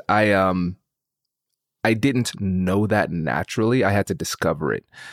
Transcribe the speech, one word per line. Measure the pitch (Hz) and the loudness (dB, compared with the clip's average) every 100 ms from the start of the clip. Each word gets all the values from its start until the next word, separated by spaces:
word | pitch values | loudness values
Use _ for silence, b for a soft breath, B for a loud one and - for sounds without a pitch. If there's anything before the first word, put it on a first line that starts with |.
| - | 0
I, | 104 107 | 2 2
um, | 101 95 92 90 92 _ _ _ _ _ _ _ _ _ _ | 4 2 0 -2 -6 _ _ _ _ _ _ _ _ _ _
I | 110 | -2
didn't | 113 135 135 117 - | 2 2 2 -2 -2
know | 98 92 92 98 107 | -2 0 2 2 2
that | 104 80 | 2 0
naturally. | 85 78 65 - - 110 131 | -2 -2 -2 -4 0 2 2
I | 98 | 2
had | 101 95 | 2 0
to | |
discover | 90 82 - 82 76 76 | -4 -6 -2 -2 0 -2
it. | 50 - B B | -4 -6 B B